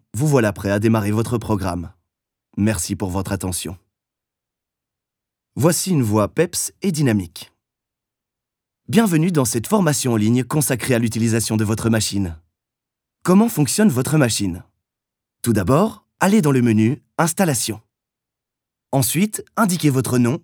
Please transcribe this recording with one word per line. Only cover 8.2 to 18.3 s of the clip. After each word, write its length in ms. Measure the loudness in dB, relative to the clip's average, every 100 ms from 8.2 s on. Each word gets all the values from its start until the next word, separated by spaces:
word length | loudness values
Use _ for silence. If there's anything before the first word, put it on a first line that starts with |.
| _ _ _ _ _ _ -2
Bienvenue 420 | 2 4 2 2
dans 140 | 2
cette 240 | 0 -2 0
formation 460 | 0 2 0 0
en 20 | 2
ligne 260 | 2 2
consacrée 520 | 0 -2 -2 -2 0
à 40 | 0
l'utilisation 580 | 0 0 0 0 0 -2
de 80 |
votre 240 | 0 0 0
machine. 520 | 0 0 -4 -4 -8 _ _ _ _ _ _ _ _
Comment 260 | 2 2 2
fonctionne 400 | 0 -2 2 2
votre 300 | 2 0 2
machine ? 460 | 2 0 -4 -6 -12 _ _ _ _ _ _ _
Tout 100 | -2
d'abord, 520 | 0 2 2 0 -4 _ _
allez 240 | 2 4
dans 100 | 4
le 80 | 2
menu 420 | 2 4 2 0 _ -4
Installation. 640 | -2 0 0 0 -4 -8 _ _ _ _ _